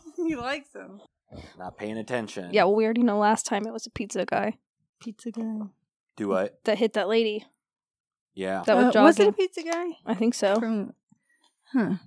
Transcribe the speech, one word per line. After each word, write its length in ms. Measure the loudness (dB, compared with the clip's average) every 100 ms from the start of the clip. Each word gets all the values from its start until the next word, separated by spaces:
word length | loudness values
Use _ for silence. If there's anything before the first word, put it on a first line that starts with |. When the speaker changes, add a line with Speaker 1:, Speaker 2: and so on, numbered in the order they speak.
| -14 -6
Speaker 1:
<laughs> 100 | -4
He 60 |
likes 360 | -2 -4 -6 -8
them. 300 | -18 -18 -20 -20 _ _ -18 -18 -14
Speaker 2:
Not 220 | -14 -10
paying 200 | -8 -6
attention. 540 | -4 -4 -4 -8 -2
Speaker 3:
Yeah, 120 | 2
well, 100 | 4
we 100 | 4
already 200 | 2 2
know 140 | 2 2
last 280 | 2 2 0
time 180 | -4
it 80 | -4
was 140 | -10 -10
a 40 |
pizza 360 | -10 -6 -6 -4
guy 320 | -2 -4 -6 _ _ _ _
Speaker 1:
Pizza 300 | -16 -12 -12
guy. 280 | -8 -8 -8 -10 _ _ _ _ -6
Speaker 2:
Do 100 | -2
what? 280 | 0 -2 -4
Speaker 3:
that 140 | -2 0
hit 160 | 0
that 120 | 0 0
lady 380 | 2 2 -2 -8 _ _ _ _ _ _ _ _
Speaker 2:
Yeah. 300 | -8 -4 -2 2
Speaker 3:
that 80 | 4
was 200 | 6 8
Speaker 1:
Uh, 60 |
was 180 | 8 8
it 20 |
a 40 | 4
Speaker 3:
jogging. 60 |
Speaker 1:
pizza 280 | 4 -2 -4
guy? 220 | -6 -6 -6 -8
Speaker 3:
I 100 | -6
think 200 | -2 -2
so. 240 | 0 0 0
Speaker 1:
From, 360 | 0 -4 -6 -12 _ _ _ _ _ _ _
huh. 220 | 0 0 -2